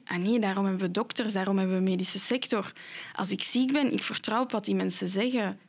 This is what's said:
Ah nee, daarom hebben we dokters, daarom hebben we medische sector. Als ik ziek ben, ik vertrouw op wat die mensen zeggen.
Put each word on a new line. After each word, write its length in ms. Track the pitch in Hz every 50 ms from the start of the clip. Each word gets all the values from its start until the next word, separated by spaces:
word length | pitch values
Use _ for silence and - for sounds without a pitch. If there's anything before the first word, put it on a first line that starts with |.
| -
Ah 120 | - - 175
nee, 220 | 180 202 233 240
daarom 260 | 208 196 190 196 196
hebben 160 | 196 190 185 196 180
we 40 |
dokters, 420 | 180 196 214 208 - - 240 214 202
daarom 240 | 190 190 196 202 190
hebben 180 | 190 185 185 185
we 40 | 185
medische 360 | 190 185 180 185 180 - 196
sector. 520 | - - 233 262 254 - - 214 190 - - - - - - - - - -
Als 160 | - 196 190
ik 120 | 202 190 -
ziek 280 | - - 247 262 262
ben, 220 | 269 294 285 254 -
ik 100 | 208 -
vertrouw 380 | - 214 - - - 214 233
op 100 | 262 254
wat 140 | - 214 202
die 100 | - 196
mensen 340 | 190 185 185 180 - 196 175
zeggen. 500 | 185 196 220 254 254 240 208 185 196 - -